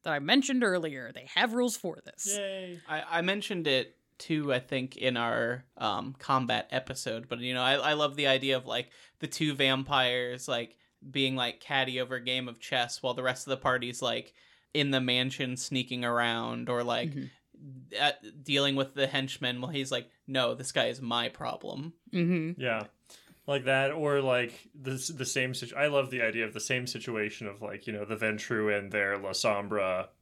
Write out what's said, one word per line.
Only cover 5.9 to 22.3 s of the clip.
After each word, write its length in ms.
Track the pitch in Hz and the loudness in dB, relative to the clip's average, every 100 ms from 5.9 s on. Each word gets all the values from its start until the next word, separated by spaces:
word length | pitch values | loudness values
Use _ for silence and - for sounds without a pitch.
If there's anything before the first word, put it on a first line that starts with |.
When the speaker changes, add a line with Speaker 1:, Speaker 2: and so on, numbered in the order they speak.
| 101 - 135 | 0 -4 -10
Speaker 3:
combat 480 | - 135 120 113 - | 2 2 4 0 0
episode, 580 | 127 - 131 - 113 123 | -4 -4 -8 -6 -6 -6
but, 120 | 120 | -6
you 140 | 123 | -4
know, 80 | 127 | 0
I, 120 | 127 | 2
I 180 | 139 131 | 4 2
love 200 | 151 151 | 2 2
the 140 | 143 139 | 2 4
idea 280 | 135 135 131 | 4 4 0
of, 100 | 123 | 0
like, 240 | 117 123 - - _ | -4 -4 -14 -20 _
the 80 | 156 | -8
two 260 | - 156 | 0 0
vampires, 920 | 139 135 131 135 139 127 123 123 123 - | 4 4 4 2 4 4 2 -2 -6 -4
like, 300 | 120 117 _ _ _ 135 | -4 -4 _ _ _ -6
being, 240 | 135 131 | 0 0
like, 240 | 131 120 - | 2 -2 -4
catty 420 | - 135 131 127 | -2 0 0 -2
over 140 | 127 | -4
a 100 | 127 | -4
game 220 | 120 127 123 | -2 -2 -4
of 140 | 117 | -10
chess 420 | - 131 120 - | -2 0 0 -2
while 120 | 127 | -2
the 80 | 123 | 0
rest 240 | 127 127 - | -2 -2 -4
of 20 | |
the 60 | 131 | -2
party's, 440 | 135 127 120 123 | 0 0 -2 -4
like, 320 | 123 117 - _ _ _ _ | -2 -2 -6 _ _ _ _
in 200 | 151 143 | 0 2
the 80 | 135 | 2
mansion 560 | 127 123 127 - 127 127 | 4 2 0 -2 -4 -4
sneaking 480 | - 131 123 123 | -2 -2 -2 -2
around 640 | 120 120 117 117 117 120 120 | 0 2 2 0 -2 -4 -2
or, 160 | 120 | -2
like, 260 | 120 120 156 | 0 0 -2
Speaker 1:
Mm-hmm. 140 | 139 131 - _ - 143 131 131 - | -4 -10 -14 _ -20 -18 -18 -10 0
Speaker 3:
uh, 120 | 143 - 107 127 | 0 0 -12 -16
dealing 340 | 135 139 139 135 | 0 2 4 2
with 180 | 135 | -2
the 140 | 139 135 | 0 0
henchman 520 | 139 135 - 127 123 | 0 -2 -4 -4 -4
while 120 | 127 | -4
he's 180 | 143 131 | -4 -2
like, 180 | 127 117 _ - | -4 -6 _ -4
"No, 260 | 131 120 | 0 2
this 160 | 123 127 | 0 -2
guy 160 | - 120 | 0 0
is 140 | 120 | 0
my 280 | 120 120 117 | -2 0 0
problem." 640 | - 123 - - - 156 - - | -4 -6 -6 -8 -8 -10 -14 -6
Speaker 1:
Mm-hmm. 480 | 180 170 | 0 2